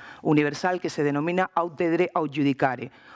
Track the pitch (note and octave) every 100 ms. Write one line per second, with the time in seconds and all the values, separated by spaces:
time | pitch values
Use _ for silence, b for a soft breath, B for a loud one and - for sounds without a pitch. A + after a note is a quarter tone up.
0 | B B - D3+ D3 C#3+ F#3 F3+ E3+ -
1 | D3 C#3+ D#3+ F3+ F#3 - F3 C#3+ E3+ D#3+
2 | F3+ F3 D#3 C#3 C#3+ C3 C#3 B2 B2 B
3 | B